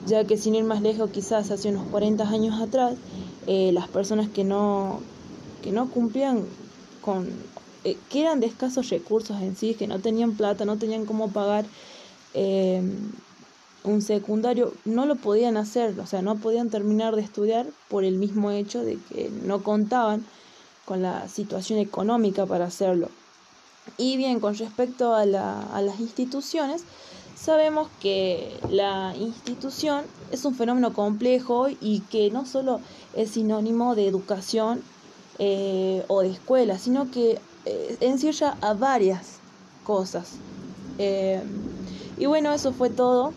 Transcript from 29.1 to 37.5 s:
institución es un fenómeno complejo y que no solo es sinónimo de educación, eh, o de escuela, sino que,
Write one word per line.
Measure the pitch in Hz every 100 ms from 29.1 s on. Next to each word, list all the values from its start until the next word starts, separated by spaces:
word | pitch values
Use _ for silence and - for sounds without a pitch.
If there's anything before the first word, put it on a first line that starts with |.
| 185
institución | 226 226 - 240 269 269 311 285 294 - -
es | 254
un | 285 254
fenómeno | 233 247 233
complejo | - 208 208 247 254 254 240 262
y | - 214 208 196
que | 220 208
no | 233 262
solo | 269 262 233 - - - -
es | 220
sinónimo | 226 214 214 220 233 240 226
de | 196
educación, | 190 190 196 196 220 220 240 - - - - - -
eh, | 202 196 196 190 190 190 -
o | 196
de | 190
escuela, | 185 - 262 233 190
sino | 247 254 269
que, | 254 233 220 -